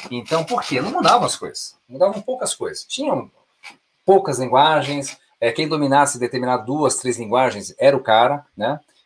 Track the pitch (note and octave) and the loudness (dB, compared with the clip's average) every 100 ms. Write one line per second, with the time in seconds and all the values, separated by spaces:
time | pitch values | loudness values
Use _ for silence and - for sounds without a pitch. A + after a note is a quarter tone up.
0 | - B2 A#2 E3 D#3+ A#3+ - B2+ F#3+ - | -12 -12 -4 -4 -2 -4 -2 -4 -2 0
1 | E3 A3+ C#3+ - E2 - - - _ C3+ | 4 4 2 -4 -10 -12 -14 -18 _ 0
2 | G3 G#3 B3+ B3+ G#3+ - - - - B3+ | 0 0 -8 -6 -6 -6 -8 -10 -10 -6
3 | D4 C#3+ - _ _ _ - - _ _ | -4 -4 -6 _ _ _ -20 -20 _ _
4 | - G3 F3 B2 B2 B2+ D#3 D3+ C#3 C#3+ | 4 4 2 -4 0 4 4 2 0 -6
5 | C3+ - _ _ A#2 D3+ D#3 D#3 C#3 C#3 | -8 -14 _ _ -2 -2 -2 -2 2 4
6 | C#3 B2 A#2+ B2 B2 B2 A2 D3+ C3+ - | 2 0 -4 -2 -2 -2 -2 -2 0 0
7 | B2+ A2+ G#2+ B2 B2+ G2+ G2 - C3 C3+ | -4 -6 -2 0 0 -2 -10 2 4 4
8 | A2+ A2 B2+ C#3+ - G2 A2+ D3+ _ _ | 4 4 4 0 -8 -6 -6 -6 _ _